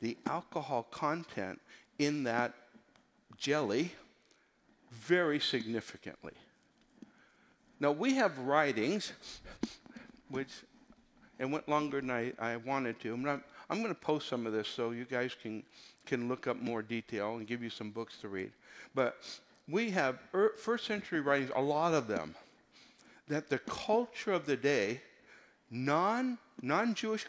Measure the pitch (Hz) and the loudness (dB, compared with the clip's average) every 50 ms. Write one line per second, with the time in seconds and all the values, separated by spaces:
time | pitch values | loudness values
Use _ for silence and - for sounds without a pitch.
0 | 113 113 - - - - 139 170 - - - 170 147 135 139 120 117 - - - | -4 -4 -4 -2 -4 -2 -2 -2 -4 -4 -6 -4 -2 0 -2 -2 -2 -4 -6 -2
1 | 160 147 156 170 165 - - - 98 92 - - _ - - - - _ _ - | 0 0 0 0 -4 -6 -6 -4 -4 -4 -6 -10 _ -20 -20 -20 -20 _ _ 0
2 | 147 147 147 147 135 120 117 120 120 117 - - - - - - _ _ _ - | 0 2 2 0 0 2 2 2 2 0 -2 -8 -20 -20 -20 -20 _ _ _ -20
3 | _ _ _ _ _ - - - - 139 143 151 139 101 104 127 165 175 - - | _ _ _ _ _ -20 -14 -6 0 2 2 2 2 2 2 2 2 0 -4 -12
4 | - - _ _ _ _ _ _ _ _ _ _ _ _ _ _ _ - 120 113 | -20 -20 _ _ _ _ _ _ _ _ _ _ _ _ _ _ _ -20 -18 -8
5 | - - 175 180 175 156 147 147 - - - 123 113 110 117 113 - - - - | 0 2 4 4 4 4 2 2 0 0 0 0 -2 -2 -4 -4 -4 -6 -14 -12
6 | - 95 - - - - - - - - _ _ _ _ _ _ _ _ _ - | -12 -14 -14 -12 -14 -14 -14 -14 -20 -20 _ _ _ _ _ _ _ _ _ -20
7 | - - _ - - _ _ _ _ _ _ _ _ _ _ - 147 143 147 151 | -20 -20 _ -20 -20 _ _ _ _ _ _ _ _ _ _ 2 2 2 4 4
8 | 208 269 269 262 233 190 147 135 127 135 139 151 151 139 120 110 104 139 196 208 | 2 2 4 4 4 2 2 0 0 4 4 6 6 4 4 2 2 2 2 0
9 | - - - - - - - - - - - - - - - - - - - - | -2 -6 -10 -12 -16 -16 -16 -16 -16 -14 -8 -8 -8 -8 -8 -14 -20 -20 -20 -20
10 | - - - - - - 135 131 135 131 - - - - _ - - - - _ | -20 -20 -20 -20 -14 -8 -6 -6 -6 -6 -10 -18 -20 -20 _ -20 -20 -20 -20 _
11 | _ _ _ - - - _ - 131 131 147 156 - - 147 151 147 143 139 139 | _ _ _ -20 -20 -16 _ -4 -4 -2 -2 -2 0 2 2 2 2 2 -2 -2
12 | 131 127 123 120 117 123 - - 113 117 117 117 113 131 139 135 131 120 113 - | -2 0 0 0 0 -2 -4 -4 -2 -2 -2 -2 -2 -2 -2 0 0 -2 -4 -4
13 | - 110 113 120 131 147 143 135 - - - - - - 165 208 226 220 165 - | -4 -4 -4 -2 -2 -2 -2 -4 -6 -14 -20 -16 -8 -4 -4 -2 -2 -2 -4 -4
14 | - - 151 151 - - 135 120 113 113 107 110 107 - - - 120 117 117 117 | 0 0 0 0 0 -4 -4 -2 -2 0 -2 -2 -2 -2 -4 -4 -4 -4 -4 -6
15 | 127 123 127 123 123 127 - - - 113 110 107 - _ - - - - - _ | -8 -4 -2 -2 -2 -2 -4 -8 -8 -8 -8 -8 -10 _ -20 -20 -20 -20 -20 _
16 | - - 139 123 120 120 127 120 - 135 120 127 123 117 117 110 107 110 117 113 | -6 -2 -2 -2 0 -2 -2 -2 -2 -2 -2 -2 -2 -2 -2 -2 -2 -2 -4 -4
17 | - - 120 104 101 107 117 117 110 104 120 120 120 113 - - 113 107 104 113 | -4 -4 -4 -4 -2 -2 -4 -4 -6 -6 -6 -4 -4 -6 -8 -8 -8 -8 -6 -8
18 | 113 - - - - 104 98 95 92 - - _ - - - - - - - 135 | -10 -10 -12 -14 -10 -6 -6 -4 -6 -6 -10 _ -20 -20 -20 -20 -14 -6 0 2
19 | 127 117 - - - - - - - _ - - - - 151 208 233 226 185 180 | 2 2 0 -4 -12 -14 -14 -14 -16 _ -20 -20 -10 -2 0 0 0 2 2 2
20 | 147 131 127 131 - - - 190 208 220 220 - - 220 233 226 - - 214 202 | 2 2 0 -2 -8 -4 2 4 4 4 2 0 -2 -2 -2 0 0 -2 -4 -4
21 | - - 170 160 139 143 143 139 135 127 - - 139 143 147 151 160 170 160 151 | -2 -2 0 2 4 6 4 4 4 2 2 2 2 4 4 4 4 6 4 4
22 | 123 107 104 87 78 78 78 - - - - _ _ _ _ - - - - _ | 4 2 0 -2 -2 -4 -8 -14 -20 -20 -20 _ _ _ _ -20 -20 -20 -20 _
23 | - - - - _ - 147 156 151 - 139 127 - - - - - - 214 233 | -20 -20 -20 -16 _ -2 -2 -2 0 0 -2 -2 -2 -4 -8 -6 0 2 4 4
24 | 247 240 - - - 214 190 170 139 147 139 120 117 143 147 123 101 101 123 131 | 4 0 -4 -6 -2 2 2 2 2 2 0 2 4 4 4 4 4 2 0 -4
25 | - - - - - - - - - - _ _ _ - 113 120 131 139 147 160 | -8 -18 -20 -20 -20 -20 -20 -20 -20 -20 _ _ _ -10 -6 -2 2 2 4 4
26 | 180 202 226 240 254 254 247 - - - - - - 135 147 180 226 240 214 - | 4 4 2 2 0 -2 -4 -6 -10 -20 -14 -6 -2 0 2 2 4 2 0 0
27 | - 220 220 208 - | 0 -2 -2 -2 -4